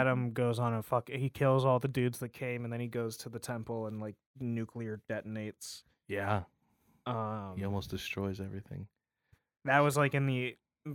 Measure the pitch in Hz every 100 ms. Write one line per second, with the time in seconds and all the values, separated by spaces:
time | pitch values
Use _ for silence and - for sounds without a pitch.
0 | 131 127 123 113 120 113 120 113 - 123
1 | - 131 135 - 135 131 131 127 135 131
2 | 123 120 120 - 127 120 117 117 120 120
3 | 113 113 120 113 - 117 110 117 107 107
4 | 107 - _ 135 123 117 113 120 110 107
5 | - 107 107 110 107 - - - - _
6 | - 101 98 101 90 _ _ _ _ _
7 | 127 117 107 107 98 92 98 101 - 98
8 | - 98 98 95 98 98 - 98 101 _
9 | _ _ _ _ _ _ 135 139 147 139
10 | 139 143 135 127 127 - _ _ 151